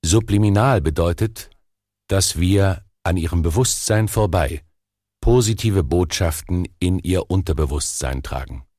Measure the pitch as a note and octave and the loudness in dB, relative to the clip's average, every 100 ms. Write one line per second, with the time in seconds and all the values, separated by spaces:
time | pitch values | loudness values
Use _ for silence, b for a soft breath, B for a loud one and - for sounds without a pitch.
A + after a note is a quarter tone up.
0 | D#2+ A2 - G#2 G#2+ G2+ B2+ A2+ D2+ D2+ | 2 0 2 2 4 4 4 2 0 0
1 | E2+ E2+ A2 - - _ _ _ _ _ | -2 0 -4 -6 -20 _ _ _ _ _
2 | _ F#2+ - D#2+ F2+ G2 G2 F#2 - _ | _ -2 0 0 2 4 2 0 -10 _
3 | F2+ F2+ D#2+ E2+ E2 F2 B2+ - - A2 | -2 -2 0 0 0 2 0 -2 0 0
4 | A2 - G#2 F2+ C2+ D2 _ _ _ _ | 0 0 0 0 -2 -4 _ _ _ _
5 | _ _ - B2 A2 A2 A2+ G2 C#2 F2 | _ _ 2 4 2 0 0 0 2 0
6 | F2+ - F2 - - F2+ E2+ _ F2+ F#2 | 0 0 -2 -2 -4 -4 -4 _ -2 -2
7 | E2+ F#2 - F#2 - C#2+ D2 D2 - - | 0 -2 0 -2 0 -2 0 -2 -6 -6
8 | C2+ C2 - C2 - B1+ - | -6 -6 -6 -8 -8 -14 -16